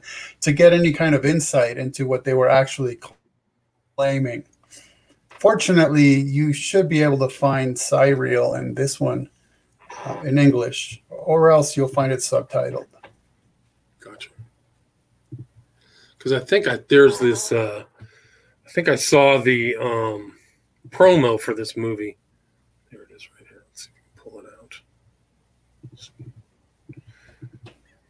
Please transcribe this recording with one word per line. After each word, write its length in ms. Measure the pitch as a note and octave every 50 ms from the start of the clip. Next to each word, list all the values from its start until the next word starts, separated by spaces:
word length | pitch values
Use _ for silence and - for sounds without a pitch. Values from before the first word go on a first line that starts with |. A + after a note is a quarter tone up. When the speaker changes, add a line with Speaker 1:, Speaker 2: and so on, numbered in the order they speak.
| - - - -
Speaker 1:
<laughs> 220 | - - - _
to 100 | - D#3 D3
get 180 | C#3 E3+ F3
any 220 | E3+ E3+ F3 E3 D3
kind 200 | - E3 E3 D3+
of 120 | C3+ B2+
insight 520 | C#3+ D#3+ E3+ C#3+ - - C#3 A#2+ A#2 A#2+ B2
into 300 | C3 B2+ C3 - C3+ B2+
what 160 | C3 B2+ -
they 100 | C3+ C3
were 140 | B2+ B2+ B2+
actually 520 | C3+ C3 C3+ C3 - - C3+ B2 A#2+ - - - _ _ _ _ _ _ _ _ _ _ _ _ _ _ _ _ _ -
claiming. 480 | C#3 C#3 C3+ C#3 C3+ B2 A#2 - - _ _ _ _ _ - - - _ _ _ _ _ _ _ _ _
Fortunately, 920 | - - - G3+ A3 F#3 - - F#3 E3+ D#3+ C#3+ D3 D3+ C#3+ C#3+ C#3 C3+
you 320 | C#3 C#3 C#3 C#3+ D3+ D3+ C#3+
should 340 | C#3+ - - - F#3+ F#3 D3+
be 160 | D#3+ D3+ D3+
able 160 | D3 C#3 C3
to 80 | C3+ C3
find 500 | - - - C#3 C3+ C3+ C3 B2+ B2 -
Cyreal 760 | - - - C3+ C3+ C#3 C#3 C3 C3 B2+ B2 A#2+ A#2+ A#2+ -
in 180 | B2+ C3 B2 A#2+
this 280 | B2 C3+ C#3 - -
one, 280 | C#3+ C3 B2 B2+ B2+ - _ _ _ _ _ _ _ _ _ _ _ - - - -
uh, 160 | - - - -
in 140 | D3 C3 C#3+
English, 680 | C#3+ C#3 B2+ A#2+ A#2+ C3 - - - - - - _ _
or 420 | - - - - D#3 E3 D#3+ D#3+
else 240 | D#3+ D#3 D3 D3 -
you'll 140 | C#3+ C3+ C3+
find 240 | - C#3+ C3+ C3 C3
it 60 | B2+
subtitled. 680 | - - - B2 - - - B2+ B2 A#2+ B2+ B2 - - _ _ - - _ _ _ _ _ _ _ _ _ _ _ _ _ _ _ _ _ _
Speaker 2:
Gotcha. 300 | - F#2+ G#2 - - - _ - A2+ _ _ _ _ _ _ _ _ _ _ _ _ _ _ _ _ _ - C3 C#3 _ _ _ _ _ _ _ _ _ _ _ _ _ _ _
'Cause 140 | - C3
I 80 | C3+ B2+
think 280 | B2 - F#3+ G3+ G3 -
I, 120 | A#2+ A2+ - -
there's 320 | C#3+ C#3 C#3 C3+ - -
this, 320 | B2+ A#2+ A2+ A2+ - -
uh, 320 | A#2 A#2 A2+ G#2+ G#2 G#2 - _ _ _ - - _ _ _ _ _ _ _ _ _ _ _
I 40 | -
think 160 | - - E3+ -
I 80 | C3+
saw 420 | B2+ - - - D3 C#3 C#3 C#3 C3
the, 380 | A#2 B2+ B2+ A#2+ A#2 A#2+ A#2
um, 560 | A2+ A#2+ B2 A#2 A2+ A2+ A2 G#2+ G#2 G#2 G2+ - _ _ _ _ _ _ _ _ _ - -
promo 500 | - - F3+ F#3 F3+ E3 C3+ A#2+ A2+ A2
for 140 | - - A2+
this 220 | G#2+ A2+ G#2+ -
movie. 400 | A#2 A2+ A2+ A2 G#2 G#2 G#2 G2+ _ _ _ _ _ _ _ _ _ _ _ _ _ _ _
There 100 | - - -
it 80 | _ _
is 140 | - - -
right 140 | _ _ _ _
here. 160 | _ G2+ _ _
Let's 160 | _ - -
see 60 | -
if 60 | _
we 260 | _ _ _ _ _ -
can 80 | -
pull 80 | - -
it 60 | - - - _
out. 180 | _ - - - _ _ _ _ _ _ _ _ _ _ _ _ _ _ _ _ _ _ _ _ - - _ - - - _ - - - - _ _ _ _ _ _ _ _ _ _ - - - - _ - _ _ _ _ _ - B2 - - - - - _ _ _ _ _ _